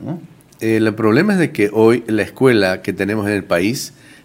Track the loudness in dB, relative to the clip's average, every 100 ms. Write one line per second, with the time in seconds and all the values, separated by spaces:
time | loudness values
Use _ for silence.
0 | -12 -12 -14 -20 _ -8 -2 0 0 0
1 | 2 2 2 0 -2 0 0 4 4 4
2 | 0 -4 -4 0 2 4 2 -2 -6 -4
3 | -2 -2 -2 -2 -2 -2 -2 -4 -10 -16
4 | -20 -20